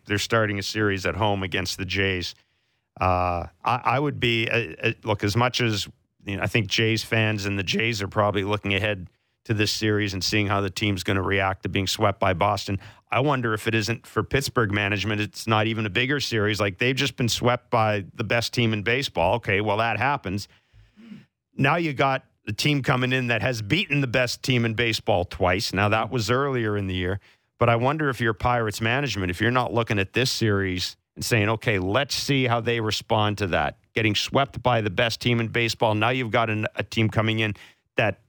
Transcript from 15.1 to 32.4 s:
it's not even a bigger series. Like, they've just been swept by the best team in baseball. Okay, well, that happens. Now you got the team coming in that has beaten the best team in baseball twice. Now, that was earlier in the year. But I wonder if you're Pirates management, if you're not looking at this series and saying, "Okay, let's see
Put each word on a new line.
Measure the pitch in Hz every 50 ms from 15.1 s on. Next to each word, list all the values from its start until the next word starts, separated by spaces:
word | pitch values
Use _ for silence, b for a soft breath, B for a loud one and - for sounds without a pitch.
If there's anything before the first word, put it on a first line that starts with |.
| 104 104
it's | 107 98 - - -
not | 110 110 107 107
even | 113 113 110 110
a | 104
bigger | 87 120 123 131 147 139
series. | - - 117 107 101 107 107 95
Like, | 104 104 92 -
they've | 123 127 135
just | 131 143 135 -
been | - 120 110
swept | - - - 120 120 120 - _
by | 120 113 110 107 104 101 90 - -
the | - 113
best | 95 120 117 113 - -
team | 123 120 113 110
in | 107
baseball. | 92 113 120 139 131 - - 85 82 92 113
Okay, | 117 - - 98 98
well, | 107 107 101 107
that | 113 117 110 104
happens. | 123 139 147 127 - 117 107 104 - B B B B B B B B B B 208 226 226 202 B B B _ _ _ _ _
Now | - 139 139 160
you | 175 170 156 135
got | 143 143 135 135 135 - _ _ _ _
the | 107
team | 104 - - 151 147 143
coming | 123 - 135 127 127 123
in | 127 131 123 120
that | 120 107
has | - 131 123 110
beaten | 104 101 156 190 202 - 143 143
the | 135
best | 123 107 131 123 120 - -
team | - - 127 120 117
in | 113 110
baseball | 117 120 113 107 - - - 104 90 90
twice. | - - - 95 90 92 98 - -
Now, | - 95 104 104
that | 107 110 117 104
was | 127 123 101 101
earlier | 120 131 143 143 131 123 113 107 104
in | 104 98 95
the | 92
year. | 92 90 90 98 98 b b b b b b b _
But | 120 117
I | 117
wonder | 117 120 135 151 156 156 139
if | 123 -
you're | 120 113 107
Pirates | - - 123 123 120 113 107 98 -
management, | 113 113 120 139 143 127 95 101 92 90
if | 87 -
you're | 110 117
not | 127 127 120 87
looking | 95 117 113 - 110 101
at | 98 -
this | - 113 139 135
series | - - 120 107 101 98 98 92 90 90 90 - - _ _ _ _
and | - 92
saying, | - 123 110 101 107
"Okay, | 113 107 - 123 107 95
let's | 90 95 107 131 139 - -
see | - - - 143 135